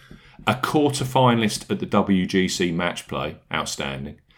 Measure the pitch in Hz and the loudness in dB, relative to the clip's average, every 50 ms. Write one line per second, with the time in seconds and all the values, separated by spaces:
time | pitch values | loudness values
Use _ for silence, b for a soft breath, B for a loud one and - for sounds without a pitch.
0 | B B B B B B B B - 107 117 - - - - 151 147 139 131 - | B B B B B B B B -2 -2 -2 0 -2 0 2 2 2 2 2 -2
1 | 131 127 - 135 127 120 117 117 110 107 - - - - 101 92 - - 110 101 | -4 0 2 4 4 6 4 4 2 0 -2 -4 -4 -6 -4 -4 -2 0 2 2
2 | 95 101 98 92 92 98 101 95 92 87 - - 90 87 82 87 87 85 - - | 4 4 2 2 2 2 2 2 2 2 0 0 -2 0 0 0 -2 -2 -4 -6
3 | - - 71 67 71 78 82 - _ _ 82 78 71 - - - 73 69 69 67 | -10 -8 -6 -6 -6 -6 -8 -12 _ _ -6 -4 -4 -6 -6 -6 -6 -8 -8 -8
4 | 71 73 73 - _ b b | -10 -12 -14 -16 _ b b